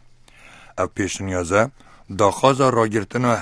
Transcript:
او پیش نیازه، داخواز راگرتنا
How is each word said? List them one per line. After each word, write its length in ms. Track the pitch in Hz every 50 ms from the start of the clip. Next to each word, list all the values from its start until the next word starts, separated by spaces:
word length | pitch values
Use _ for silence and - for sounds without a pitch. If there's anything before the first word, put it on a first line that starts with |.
| - - - _ _ _ - - - - - - - - - -
او 100 | 92 87
پیش 340 | - - 101 90 - -
نیازه، 500 | 98 95 92 90 87 82 92 104 113 131 - _ - - - - - - 98 92
داخواز 440 | 104 98 92 - - 131 135 127
راگرتنا 760 | 143 131 123 117 113 110 104 113 98 - - 120 127 123 113 104